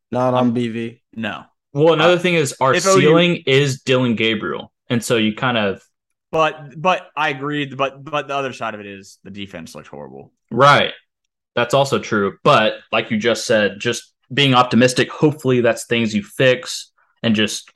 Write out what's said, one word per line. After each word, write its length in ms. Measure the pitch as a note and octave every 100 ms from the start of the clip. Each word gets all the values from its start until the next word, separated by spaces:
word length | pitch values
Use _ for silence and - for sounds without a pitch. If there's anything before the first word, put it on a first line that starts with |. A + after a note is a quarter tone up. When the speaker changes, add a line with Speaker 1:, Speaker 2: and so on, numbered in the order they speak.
| -
Speaker 1:
Not 240 | B2 B2+
on 140 | B2+ B2
Speaker 2:
Um, 40 |
Speaker 1:
B 160 | A#2+ A#2+
V? 340 | A2+ A#2 A#2+ _
Speaker 2:
No. 320 | A2 G#2+ D#2+ - _ _
Speaker 3:
Well, 200 | C#3+ D#3+
another 220 | D#3 E3
Speaker 2:
Uh, 40 | F3
Speaker 3:
thing 160 | F3+
is 220 | E3+ C3+ -
our 140 | C3
Speaker 2:
if 100 | F3 F#3
O 100 | F#3+
U 40 |
Speaker 3:
ceiling 400 | D3+ E3+ F3 E3+ -
is 380 | C3+ C#3+ -
Dylan 320 | - B2+ B2 G#2+
Gabriel. 560 | A2+ G#2+ F2 C2 - _ -
And 160 | A#2+
so 120 | - A#2+
you 200 | G#2+ G#2+
kind 200 | B2+ A#2
of 220 | G2+ F#2 _ _ _ _ _
Speaker 2:
But, 400 | D#3+ D#3 D3+ C#3+ D#3+
but 320 | F3+ E3+ - D3
I 120 | D#3
agree. 380 | C#3 C#3+ D3 C#3
But, 360 | C3 C#3 C#3
but 240 | C#3 D3 C#3
the 80 |
other 180 | C#3 C3+
side 220 | - A2+
of 60 | G#2
it 60 | G2+
is 320 | G2 G2 -
the 80 | G2
defense 460 | G2 G2 E2+ D#2+ D2+
looks 100 | -
horrible. 460 | D2 C#2 C2+ D2 _ -
Speaker 3:
Right. 420 | A#2 C#3 B2+ F#2+ - _ _ _ _ _
That's 180 | A#2+ A#2
also 280 | C#3 C3+ G#2+
true. 380 | - G#2+ G2 -
But 320 | D3+ B2+ G#2+ - -
like 220 | A2+ -
you 40 | A2
just 300 | A2+ G#2+ -
said, 300 | A2 G2+ G2
just 340 | A#2+ A#2 - _ -
being 200 | B2+ C#3
optimistic, 540 | B2 B2 A2+ B2+ C3 A#2
hopefully 520 | - D3+ C#3 C3 B2
that's 260 | A#2 A2 -
things 300 | A#2 A2+ G#2+
you 80 |
fix. 640 | G2+ - C3 B2+ - - - _ _ _
And 140 | A#2 G#2+
just 340 | G#2+ - -